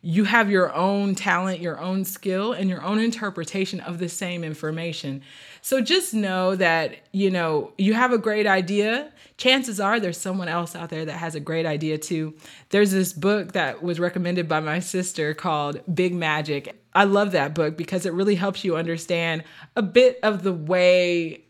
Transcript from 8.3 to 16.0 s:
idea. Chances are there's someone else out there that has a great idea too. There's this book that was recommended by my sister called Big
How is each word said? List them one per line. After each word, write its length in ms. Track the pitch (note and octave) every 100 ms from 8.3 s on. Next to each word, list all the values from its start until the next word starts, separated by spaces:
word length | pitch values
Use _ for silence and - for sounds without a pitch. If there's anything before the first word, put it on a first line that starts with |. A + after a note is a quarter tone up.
| G#3+ G#3
idea. 680 | F#3+ F3+ G3+ G#3 A#3+ D4+ - - -
Chances 420 | B3+ C4 B3+ G3+
are 180 | G3 A3+
there's 180 | F#3+ E3
someone 300 | F#3+ F#3+ F3
else 300 | E3+ E3+ F3
out 140 | E3
there 140 | D#3+
that 120 | D#3 D3
has 180 | E3
a 60 | D#3
great 260 | D3 E3 E3
idea 320 | D3 D#3 D3+
too. 360 | D#3 E3 D#3 D#3 - - _
There's 220 | G3+ G#3
this 200 | F#3+ F#3
book 380 | E3 F#3+ G#3 F3+
that 300 | F#3+ D3 A#2
was 160 | F3 E3
recommended 480 | F3 F3+ F3 F3+ E3
by 140 | D#3
my 180 | D#3 D#3+
sister 560 | F3+ F#3 F3+ - D3+
called 460 | D#3 F#3 D3+ C#3+ D3+ -
Big 220 | E3+